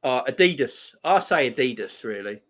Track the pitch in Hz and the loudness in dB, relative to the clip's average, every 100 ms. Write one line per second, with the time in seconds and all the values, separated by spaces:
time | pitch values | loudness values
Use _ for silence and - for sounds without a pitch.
0 | 135 127 131 131 180 156 123 - - _ | 0 -2 -2 2 2 4 -4 -4 -18 _
1 | 156 190 - 170 131 117 127 110 101 - | 2 2 2 2 2 2 -2 0 -10 -10
2 | 117 104 101 104 | -10 -8 -8 -10